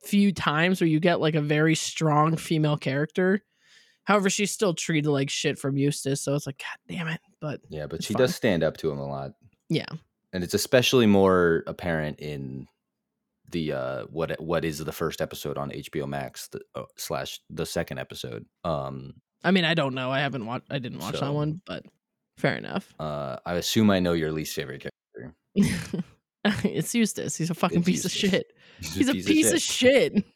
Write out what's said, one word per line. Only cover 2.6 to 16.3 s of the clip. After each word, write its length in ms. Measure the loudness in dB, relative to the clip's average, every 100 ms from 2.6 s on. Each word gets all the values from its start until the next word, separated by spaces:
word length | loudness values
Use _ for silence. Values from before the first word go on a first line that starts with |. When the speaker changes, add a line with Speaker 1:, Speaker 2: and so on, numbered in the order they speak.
| 2 2
Speaker 1:
character. 680 | -2 -2 -2 0 2 2 _ _ _ -20 _ _
However, 240 | 2 4 4
she's 220 | 0 -2
still 220 | 0 0
treated 340 | 0 0 0 2
like 220 | 2 0
shit 280 | -2 -2 -2
from 200 | -2 0
Eustace, 420 | 0 0 -2 -2
so 140 | -2
it's 120 | -2 -4
like, 120 | -10
"God 360 | -12 -12 -10
damn 140 | -6 -6
it." 140 | -6 _ -12
But 220 | -10 -10 -10
Speaker 2:
Yeah, 160 | -10 -8
but 140 | -6
Speaker 1:
it's 60 | -2
Speaker 2:
she 60 |
Speaker 1:
fine. 60 | 2
Speaker 2:
does 140 | 2
stand 280 | 2 2 2
up 140 | 2 0
to 120 | -4
him 80 | -4
a 80 | -8
lot. 240 | -8 -10 -14 _ _ -6
Speaker 1:
Yeah. 160 | -6 -6 -14 _ _ _
Speaker 2:
And 100 | -6
it's 80 | -2
especially 540 | -2 2 4 6 6 6
more 580 | 6 6 6 4 2 -2
apparent 540 | -8 -4 -2 -4 -6
in 480 | -10 -8 -8 -12 -14 _ _ _ _ _ _ _ -8
the, 220 | -4 -4
uh, 300 | -4 -4 -6 -8
what, 280 | -4 -4 -4
what 200 | -2 0
is 120 | 0 -4
the 140 | -8
first 300 | -4 -4 -4
episode 340 | -8 -6 -8 -6
on 160 | -8
H 180 | -10 -8
B 120 | -8
O 40 | -6
Max, 420 | -6 -8